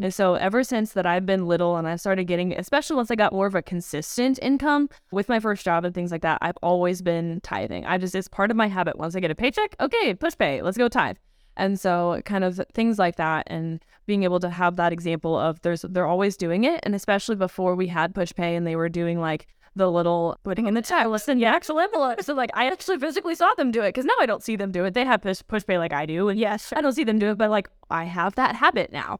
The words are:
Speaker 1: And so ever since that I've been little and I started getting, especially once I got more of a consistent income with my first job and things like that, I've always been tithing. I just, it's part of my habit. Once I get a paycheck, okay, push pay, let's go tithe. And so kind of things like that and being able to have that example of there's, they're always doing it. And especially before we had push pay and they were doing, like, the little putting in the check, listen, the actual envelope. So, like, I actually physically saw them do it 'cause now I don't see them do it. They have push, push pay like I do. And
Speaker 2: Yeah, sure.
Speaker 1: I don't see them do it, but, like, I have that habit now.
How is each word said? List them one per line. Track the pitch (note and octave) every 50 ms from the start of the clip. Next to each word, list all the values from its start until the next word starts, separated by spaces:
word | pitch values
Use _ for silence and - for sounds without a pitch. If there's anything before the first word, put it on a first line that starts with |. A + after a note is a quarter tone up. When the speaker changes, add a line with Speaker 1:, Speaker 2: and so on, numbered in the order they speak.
Speaker 1:
And | G3+ F#3 F#3
so | - G3 F#3 F3+
ever | - - F#3+ G3+ B3 C4
since | - B3+ A3+ G#3+ A3
that | - G3 F3+
I've | F3+ F3 F3+ F#3+
been | F#3 G3 F#3+ F#3 E3+
little | E3+ E3 F3 F3 F3 E3+
and | E3 D#3+
I | E3
started | E3+ - G3+ F#3+ F#3+ F#3
getting, | F3 F3 E3+ F3+ F#3 E3+
especially | - F3+ - - C#4+ - - E4 C4+
once | A#3+ A3
I | A#3+
got | G#3+ G#3 F#3+
more | - F#3+ G3 G3+
of | G3
a | F#3
consistent | E3 - - F3 E3+ - - D3 D#3 - - - A#3+ C4 C4 -
income | - B3 C#4 C4+ C4+ D4+ D4 D4 C#4+ C#4+ - - _ _
with | - F#3+ G#3 -
my | B3 A3+
first | G#3+ A3 G#3 G3 -
job | F#3+ E3+ E3+ E3+
and | F3+ F3
things | F3+ F3 F3
like | F3 E3 -
that, | E3 D#3 -
I've | - E3+ E3+ -
always | - F3 F3+ F3+ F3+ F3+ F#3 F3+
been | F#3 F3+ E3+ E3 E3 E3+ E3 F3 -
tithing. | - - G2 G2 A2+ - F2+ -
I | - E3+ F#3
just, | F#3 F#3 -
it's | F#3+ F#3+ -
part | - - G3 G#3
of | A#3 A3
my | A3+ G#3
habit. | G3 F#3 F3 E3 - -
Once | D#3 E3 E3+
I | F#3
get | F#3 D#3+
a | D#3
paycheck, | - A3+ C4 - - G#4+ G4+ - -
okay, | - D4+ - A#4 G#4+ C#4+ F#3
push | F#3 - E4+ - -
pay, | A3 D#3+ C#3 B2+
let's | - E3+ G3 A3
go | B3 A#3+
tithe. | - - E3 B2 F#2 - _ _ _ _ _ _ _
And | - F#3+ G3 G3 F#3
so | - F#3+ F3 F3 F3 F3 E3+ - -
kind | - G#3 G3 F#3+
of | F#3 F3+ F#3 - - _
things | - A3+ A#3 A3+ G3+
like | F#3+ F3 E3+
that | - E3+ D#3+ D#3+ D#3 - -
and | - E3 D#3+ E3 E3 D#3+ - _ _ _ _
being | - G#3 G3+ G3
able | F3+ F3 F3+
to | F3+ F3
have | F3 F3 F3+ F3 F3+
that | F3+ E3+ E3+
example | E3+ E3+ E3+ F3 E3 D#3+ - E3 D#3+ B2+
of | A#2 D#3+ D#3+ D#3+
there's, | _ F3 E3+ E3+ -
they're | F3+ F#3 F3+ F3+ D3+
always | F3 F3+ G3+ G3+ F#3+
doing | - F#3 E3 E3+ F#3 A3+
it. | C#4 E4+ D#4+ -
And | - G3+
especially | G3+ - - G3+ G3 - - A3+ G3
before | F#3+ F3+ - - F#3+ F#3 F3+
we | F3+ F#3 F3+
had | F3 E3+ D#3+ F3 F#3+
push | - F3+ E3+ -
pay | - F3 E3+ E3+ E3+
and | F3 E3+
they | E3
were | E3 E3 E3+
doing, | E3 E3+ E3+ E3+ E3+ E3+
like, | E3 D#3+ D#3 - - - - _ _ - _ F#3+
the | F#3+ F#3
little | E3+ F3 E3+ E3+ E3+ E3+ E3+ E3+ - - _
putting | G3 F#3 F3+ A3+ G#3+
in | G3+
the | A#3
check, | A3+ - F4+ E4+ A#3+ A3+
listen, | A3 G#3+ - - C#4 B3
the | A#3
actual | A3+ A#3+ E4+ - - D#4 D#4
envelope. | F4 G4+ A4+ E4 C#4+ B3+ A#3+ A3
So, | F#4+ - D4
like, | C4+ B3+ A3 -
I | G3+ A#3+ C4
actually | F#4 F4+ - - F#4+ D#4
physically | C4 D#4 C4+ F4+ E4+ F4 E4
saw | - E4+ F#4 A#4
them | - D4+ B3+
do | A3+ A3+
it | A3 G3
'cause | F3 - B3+
now | D#4 A#4+ B4+
I | F4
don't | A#3+ G#3 -
see | - - A3+
them | G3+ G3+ G3
do | F#3 F3+ F3+
it. | G3 F3+
They | B3 B3
have | C4+ A#3+ B3
push, | - G3+ F#3+ - - _
push | - G#3+ F3+
pay | - F#3+ F3+
like | E3 E3
I | D3+ C#3+ D3+
do. | D#3 D#3 E3 F#3+ G#3
And | G3 G#3+
Speaker 2:
Yeah, | A3+ G#3 G#3
sure. | G#3 - - - D4
Speaker 1:
I |
don't | D4+ C#4+ B3+
see | B3+ D#4
them | A3+ G#3+ A3
do | G3+ G#3
it, | G#3+ G3
but, | A3 G#3+
like, | G#3+ G#3 F#3+ - _ _ - _
I | - E3 E3
have | E3+ F3 F3+ E3+ F#3+ G3
that | - B3+ - -
habit | A3+ C4 D#4+ F4+ A3+ F3 - -
now. | D3 - - G2+ -